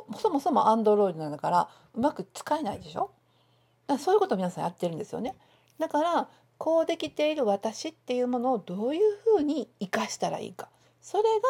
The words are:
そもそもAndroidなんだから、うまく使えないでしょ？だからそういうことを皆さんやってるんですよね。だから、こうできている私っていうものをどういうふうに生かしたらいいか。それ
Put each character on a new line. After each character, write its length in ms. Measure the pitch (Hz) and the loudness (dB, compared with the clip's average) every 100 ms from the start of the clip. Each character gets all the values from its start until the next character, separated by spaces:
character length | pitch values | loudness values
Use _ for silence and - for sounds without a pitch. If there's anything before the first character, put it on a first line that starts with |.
| - - | 0 -2
そ 100 | 427 | 0
も 120 | 302 | 0
そ 100 | 359 | 0
も 140 | 233 | 2
Android 520 | 208 220 214 208 202 160 | 4 4 4 4 4 0
な 120 | 156 | -8
ん 40 | |
だ 60 | 151 | -6
か 100 | 160 | 0
ら、 220 | 175 - - _ | 2 2 -4 _
う 60 | - | -2
ま 120 | 262 | -2
く 160 | - - | -2 -10
使 240 | - - 311 | -10 -4 -2
え 40 | |
な 120 | 247 | -2
い 60 | - | -8
で 100 | 175 | -8
し 60 | 160 | -6
ょ？ 140 | 392 _ _ _ _ _ _ _ - | -6 _ _ _ _ _ _ _ -2
だ 80 | |
か 40 | 277 | -2
ら 0 | |
そ 140 | 285 | 4
う 20 | |
い 40 | 403 | 4
う 20 | |
こ 80 | 392 | 4
と 60 | |
を 20 | 202 | 0
皆 140 | 185 | -2
さ 100 | 175 | -4
ん 40 | |
や 60 | 160 | -6
っ 40 | |
て 120 | 180 180 | -4 -4
る 100 | 165 | -4
ん 20 | |
で 60 | - | -8
す 60 | |
よ 80 | 160 | -6
ね。 120 | 220 - _ _ _ - | -8 -10 _ _ _ -8
だ 100 | 320 | -2
か 140 | 302 | 0
ら、 260 | 330 330 - _ _ - | 2 0 -2 _ _ -8
こ 220 | - 330 | 0 2
う 60 | 320 | 2
で 120 | 330 | -2
き 120 | 311 | -4
て 220 | - 302 | -2 0
い 20 | 311 | 2
る 100 | 233 | 0
私 420 | 202 226 214 320 | 0 -2 -6 -10
っ 60 | |
て 200 | - - | -10 -6
い 60 | 247 | -2
う 80 | 247 | 0
も 100 | 247 | 0
の 140 | 240 | 0
を 60 | 247 | -2
ど 300 | - 180 226 | -4 -6 -2
う 60 | |
い 40 | 311 | 2
う 180 | 427 403 | 2 2
ふ 120 | - 427 | 2 4
う 40 | |
に 260 | 294 302 - - | 2 -2 -4 -8
生 80 | 185 | -6
か 200 | - 214 | -4 -4
し 100 | - | -4
た 100 | 175 | -4
ら 120 | 160 | -4
い 80 | - | -8
い 40 | |
か。 160 | - - _ _ _ | -12 -18 _ _ _
そ 160 | - 370 | -6 0
れ 80 | 440 440 494 | 2 2 2